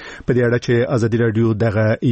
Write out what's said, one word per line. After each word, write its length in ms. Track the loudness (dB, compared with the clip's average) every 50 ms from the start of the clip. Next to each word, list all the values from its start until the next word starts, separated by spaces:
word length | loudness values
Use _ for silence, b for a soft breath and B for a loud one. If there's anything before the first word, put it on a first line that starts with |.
| B B B B B
په 60 | -2 0
دې 40 |
اړه 200 | 2 2 2 0
چې 360 | 0 0 0 0 0 0 0 0
ازادي 240 | 0 0 0 0
راډیو 360 | 0 0 0 2 2 0 0 0
دغه 440 | 0 0 0 0 0 0 0 0 0 0 0